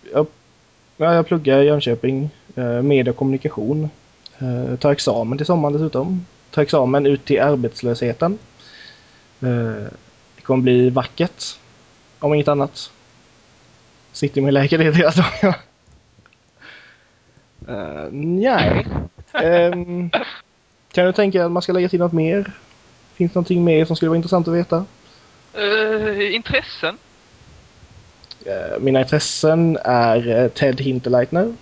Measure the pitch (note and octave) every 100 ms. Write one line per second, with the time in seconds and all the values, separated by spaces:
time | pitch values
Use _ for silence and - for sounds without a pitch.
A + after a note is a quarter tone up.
0 | - C3+ D#3 _ _ _ _ _ _ _
1 | D#3+ E3+ D#3+ E3 C#3+ C3+ C#3+ D3 C#3 A#2
2 | C#3+ C3+ D3 - _ - B2 A#2+ C#3 C#3
3 | B2 A#2+ C3+ C3+ - - A2 D3+ D#3 -
4 | _ _ - - B2+ B2 B2+ B2+ D3 C#3+
5 | - A#2 A2+ C3+ D3+ F3 D3 D3 D#3 B2+
6 | C#3 F#3 F3 _ _ - D3 D#3 B2+ C3+
7 | C#3+ C3+ - C3+ C#3 C#3+ A#2 - B2 A#2
8 | B2 A#2 E3+ G#3+ - _ - - - -
9 | _ _ _ _ B2+ A#2+ A2+ G#2+ G#2 -
10 | _ _ _ _ - C3 B2+ B2 B2+ B2+
11 | A#2+ - E3+ - - - _ _ _ _
12 | _ _ D3 D3+ D3 C#3+ C#3 - - _
13 | _ _ _ _ _ _ _ _ _ _
14 | _ - C#3+ C#3+ C#3 C#3 C#3 E3 D#3+ D#3
15 | D#3+ F3 F3 - G3+ - - _ _ _
16 | _ _ _ _ _ _ - - - _
17 | _ _ _ _ _ _ - G#2+ D#2+ D2
18 | D2+ C3+ D#3 F3 A#3+ A3+ - - - -
19 | - - - - E3 F3 F3 F3 F3 F3
20 | F3 - - - _ _ _ _ _ -
21 | F3+ F#3 G3+ F#3+ E3+ F3 F3 F3+ F3+ F3+
22 | F3 E3 D#3+ G3 G3 - - _ _ _
23 | _ - E3+ F3+ E3+ F3 E3+ D#3 D#3+ D#3+
24 | D#3+ E3 E3 F#3 E3+ E3+ E3+ E3+ G3 _
25 | - - _ _ _ A3+ G#3 G#3+ A3 A3
26 | G#3+ G3+ G#3 A3 - C4 - - D#3+ G#3
27 | _ _ _ _ - - - _ - -
28 | - _ - - - F#2+ F2 - C3+ C3
29 | B2+ D3+ - - D#3 D#3+ E3 D#3+ - B2
30 | A#2 A2+ A#2 A#2 B2 - C#3 B2+ C3+ B2+
31 | B2+ B2 B2 E3+ A3 A#3